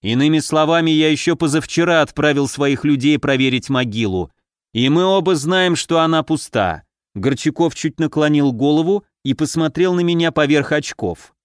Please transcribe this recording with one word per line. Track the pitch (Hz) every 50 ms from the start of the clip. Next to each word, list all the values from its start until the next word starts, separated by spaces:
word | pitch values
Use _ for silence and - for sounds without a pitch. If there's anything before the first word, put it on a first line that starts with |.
Иными | - 98 113 123 139 151 156 156
словами, | 143 - - 156 156 151 165 170 165 165
я | 160 156 156 156
ещё | 156 139 - - 165
позавчера | 156 170 156 139 151 135 - - - 170 170 175 165
отправил | 151 131 - - - 151 147 139 143 135
своих | - - 147 139 139 127 -
людей | 147 147 139 123 143 151 143
проверить | - 147 135 131 131 135 127 127 - -
могилу, | 139 127 127 120 104 110 113 101 92 92 87 - _ _ _ _ _ _ _ _ _
и | 113 120 135
мы | 147 165 180
оба | 190 190 196 175 180 185
знаем, | 156 135 156 185 185 185 180 175
что | 156 - - 165 165
она | 160 165 160 160 156
пуста". | - 160 151 - - - 117 101 90 82 76 - _ _ _ _ _ _
Горчаков | 101 92 127 139 - - 156 143 - 170 165 147
чуть | - - 160 131 -
наклонил | 160 151 - 151 151 151 151 147 143 139 127
голову | 110 135 143 151 151 165 165 196 208 196 _ _ _ _
и | 135 135
посмотрел | - 156 143 - 160 165 156 - - 175 185 180
на | 175
меня | 175 175 175 170 170 165
поверх | 147 - 151 139 147 147 139 -
очков. | 156 151 143 - - - - 95 85 - - - _ _ _